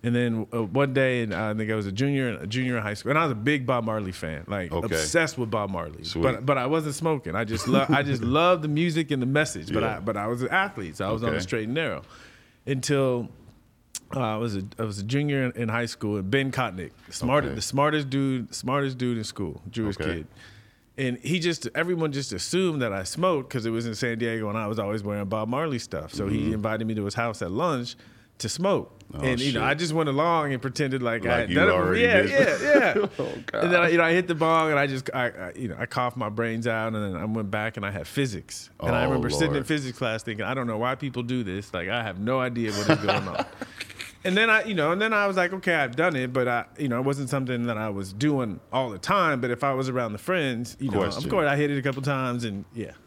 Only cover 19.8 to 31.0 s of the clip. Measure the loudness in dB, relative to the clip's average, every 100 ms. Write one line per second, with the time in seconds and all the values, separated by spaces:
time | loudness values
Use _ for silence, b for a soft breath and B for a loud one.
19.8 | -2 -2 -4 -4 -8 B B B B B
20.8 | B -4 -4 -2 -2 0 0 -2 -4 -2
21.8 | 0 0 0 -2 -4 -6 -2 2 2 0
22.8 | -2 -2 -4 0 2 0 -2 -4 -2 -2
23.8 | -4 -2 -2 0 -2 -2 -2 -2 -2 -2
24.8 | -2 -2 -2 -4 -2 -2 -2 -2 -2 -4
25.8 | -4 -8 -6 -4 -2 0 0 -2 -2 -2
26.8 | -2 -2 -2 -2 -2 -2 -4 0 0 0
27.8 | -4 -12 B B B _ -6 0 2 2
28.8 | -2 -14 -14 -2 0 2 0 2 2 2
29.8 | 0 0 2 2 4 2 2 -2 -4 -2
30.8 | 0 0